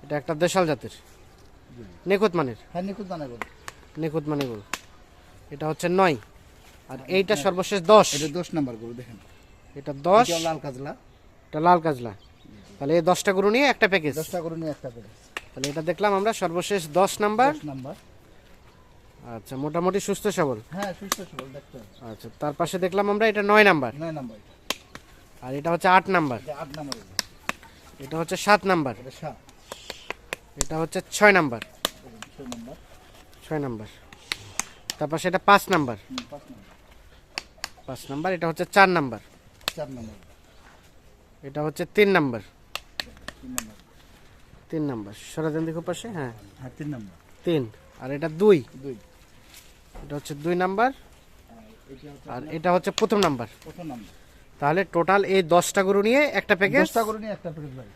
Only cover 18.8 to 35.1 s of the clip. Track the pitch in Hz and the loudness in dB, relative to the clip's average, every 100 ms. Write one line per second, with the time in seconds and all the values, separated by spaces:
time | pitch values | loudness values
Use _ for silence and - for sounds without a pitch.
18.8 | - - - - 123 113 - 131 147 165 | -20 -20 -20 -20 -16 -16 -12 -8 -4 0
19.8 | 180 196 190 196 214 180 151 110 - 180 | 0 0 -4 -4 -2 0 -2 -2 -8 -8
20.8 | 202 175 196 - 180 143 135 139 - 131 | -8 -8 -10 -10 -10 -16 -16 -18 -18 -20
21.8 | 101 - 120 110 113 - 147 147 170 185 | -20 -18 -16 -14 -16 -6 -6 -2 -2 0
22.8 | 180 190 202 202 220 208 202 214 208 160 | 0 0 0 2 2 2 6 8 8 6
23.8 | 123 139 165 156 123 110 - - - - | 0 -6 -10 -8 -12 -16 -20 -20 -12 -12
24.8 | - - - - - - 127 139 156 170 | -12 -20 -20 -20 -20 -16 -10 -6 -4 0
25.8 | 190 185 185 185 147 113 151 143 156 151 | 4 4 4 0 0 -4 -8 -12 -12 -12
26.8 | 143 120 101 95 - - - - - - | -12 -12 -8 -10 -10 -12 -12 -12 -20 -20
27.8 | - - 135 156 165 185 - 202 190 180 | -20 -20 -10 -6 -4 -2 4 4 4 2
28.8 | 135 113 127 - 151 113 - - - - | 0 -6 -14 -14 -14 -14 -20 -20 -20 -20
29.8 | - - - - - - - - - 160 | -16 -16 -14 -16 -12 -16 -16 -4 -2 -2
30.8 | 160 190 - - 208 190 147 117 - - | -4 -6 -6 6 6 8 2 -4 -12 -10
31.8 | - - - 220 - - 143 - - - | -10 -10 -20 -20 -20 -18 -16 -14 -16 -18
32.8 | - - - - - - - 156 139 110 | -20 -20 -20 -20 -20 -20 -8 -6 -6 -8
33.8 | 104 - - - - - - - - - | -12 -20 -20 -20 -14 -14 -10 -12 -12 -16
34.8 | - - 147 | -16 -6 -4